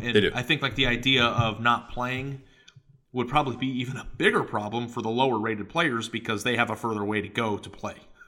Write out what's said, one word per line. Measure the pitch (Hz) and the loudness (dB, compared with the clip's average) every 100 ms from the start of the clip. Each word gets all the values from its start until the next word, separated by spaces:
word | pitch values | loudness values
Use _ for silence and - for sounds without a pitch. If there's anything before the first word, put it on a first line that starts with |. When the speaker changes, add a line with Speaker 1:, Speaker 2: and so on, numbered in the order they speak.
Speaker 1:
and | 117 107 | -4 0
Speaker 2:
They | |
do. | 95 | -2
Speaker 1:
I | 120 | -2
think, | 123 151 | -2 0
like, | 135 104 | 0 0
the | 127 | 0
idea | 120 135 131 | 2 2 4
of | 120 113 113 104 | 4 4 0 2
not | 117 117 - | 2 2 0
playing | 123 123 131 135 135 - _ - - _ - _ | -6 -4 -4 -6 -10 -14 _ -20 -20 _ -20 _
would | 123 120 | -4 0
probably | 143 139 113 | 2 2 0
be | 131 127 | -2 -2
even | 123 - | -4 -6
a | - - | -8 2
bigger | 185 233 | 4 4
problem | 123 113 104 117 117 | 0 -2 -2 -2 -4
for | 120 | -2
the | 110 | 0
lower | 113 135 110 | 4 4 4
rated | 110 107 98 | 2 -2 -2
players | 165 170 117 110 | 0 2 0 -4
because | 117 117 104 | -6 -2 -2
they | 123 117 | 2 2
have | 117 | 2
a | 107 | 0
further | 117 107 | -2 -2
way | 101 107 | 0 0
to | 95 | 0
go | 120 113 98 | -2 0 -2
to | - | -6
play. | - 104 - - - | -10 -10 -10 -18 -20